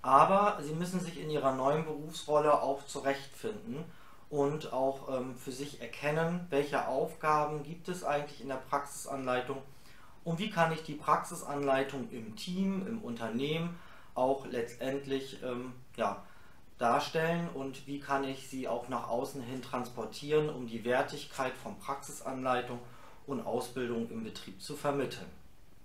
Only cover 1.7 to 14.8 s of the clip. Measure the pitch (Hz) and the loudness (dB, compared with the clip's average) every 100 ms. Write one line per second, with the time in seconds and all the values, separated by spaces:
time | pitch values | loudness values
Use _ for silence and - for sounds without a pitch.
1.7 | 151 156 147 156 - - 151 151 143 131 | 4 2 -4 -6 -8 4 6 8 6 6
2.7 | 139 - 139 135 135 - - 110 104 110 | 0 -4 -2 0 0 -4 -6 -6 -6 -6
3.7 | 131 170 - - - - 147 139 151 - | -6 -8 -12 -18 -18 -4 2 2 2 -2
4.7 | 127 135 - - 127 131 120 - 127 143 | 0 2 0 -2 -4 -4 -8 -8 -6 -8
5.7 | - 120 - 147 156 165 175 - 139 143 | -8 -10 -2 0 2 2 0 0 0 2
6.7 | 135 - 131 - - 156 151 151 151 135 | 0 2 0 0 0 4 4 4 0 -6
7.7 | 170 - 175 - 147 147 - 131 131 - | -8 -6 -4 2 0 0 -8 -6 -6 0
8.7 | 143 - - - 135 127 127 123 135 - | -2 -2 -10 -6 -4 0 0 0 -6 -8
9.7 | - - - - - 170 165 214 170 165 | -18 -18 -18 -16 -10 -2 0 0 4 4
10.7 | 156 - 147 - 165 - 160 - 143 139 | 4 -4 -4 4 4 2 -8 -4 0 4
11.7 | 135 139 139 113 123 107 - - 180 196 | 4 4 -2 -6 -6 -8 -8 -4 2 2
12.7 | 190 190 113 120 117 113 117 143 160 170 | 2 -2 -4 -4 -4 -2 0 0 0 0
13.7 | 175 - - - - 127 139 - 123 117 | -4 -14 -16 -8 2 4 4 0 -2 -2
14.7 | - | -2